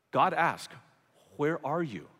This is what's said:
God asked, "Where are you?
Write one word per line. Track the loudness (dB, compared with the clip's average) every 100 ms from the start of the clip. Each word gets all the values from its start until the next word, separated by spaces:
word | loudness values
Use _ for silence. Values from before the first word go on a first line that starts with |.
| _
God | 2 4
asked, | 4 0 0 -8 -18 -20 _ _ _ _ -2
"Where | -2 0
are | -2 -2
you? | -4 -6 -14 _